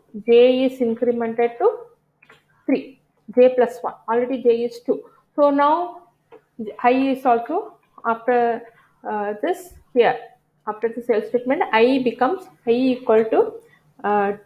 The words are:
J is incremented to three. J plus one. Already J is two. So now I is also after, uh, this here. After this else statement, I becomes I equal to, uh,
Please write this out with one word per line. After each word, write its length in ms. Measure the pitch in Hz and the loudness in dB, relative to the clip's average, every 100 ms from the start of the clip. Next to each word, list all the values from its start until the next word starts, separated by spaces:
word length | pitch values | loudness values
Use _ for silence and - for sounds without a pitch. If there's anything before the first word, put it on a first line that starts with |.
| _ 214 233 | _ -8 4
J 380 | 233 247 254 | 6 6 4
is 160 | 262 262 | 0 0
incremented 800 | 233 226 240 233 226 226 240 - | -2 0 -2 -2 -4 -2 -2 0
to 220 | 415 - - _ _ _ _ - _ _ | 0 0 -8 _ _ _ _ -20 _ _
three. 380 | - 269 - - _ _ - 247 | -4 -4 -4 -18 _ _ -2 4
J 180 | 254 | 4
plus 220 | 254 233 - | 4 0 -2
one. 120 | 208 - - | -10 -10 -4
Already 340 | 233 247 262 | -2 -2 0
J 220 | 240 233 | 0 0
is 160 | 240 - | -2 -6
two. 220 | - - - _ _ - | -6 -6 -8 _ _ 0
So 140 | 285 | 0
now 540 | 285 285 330 349 - - _ _ - _ - 214 - | 2 2 0 -4 -12 -20 _ _ -20 _ -16 -14 -2
I 80 | 247 | 0
is 340 | 262 269 262 262 | 2 0 0 0
also 480 | 233 233 339 - - _ _ | 0 -2 -6 -8 -16 _ _
after, 580 | - 226 - 247 233 233 - _ _ _ 214 | -6 -4 -2 0 0 -4 -10 _ _ _ -10
uh, 260 | 208 208 214 | -6 -6 -4
this 320 | 320 370 - - _ | -6 -6 -10 -20 _
here. 240 | 247 202 - - - _ _ - | 2 2 0 -8 -20 _ _ -12
After 220 | 208 233 | -6 -6
this 200 | 240 240 | -4 -2
else 180 | 220 214 | -2 -2
statement, 340 | 240 254 311 - | -4 -2 -2 0
I 280 | 226 240 269 | 2 4 2
becomes 420 | 247 226 262 381 - _ 240 | -2 -2 -2 -2 -10 _ -2
I 40 | |
equal 540 | 240 262 247 - 220 226 | 0 0 0 2 2 2
to, 260 | - 453 - - _ _ _ | 0 0 -6 -20 _ _ _
uh, 300 | 202 208 202 208 | -2 0 0 -4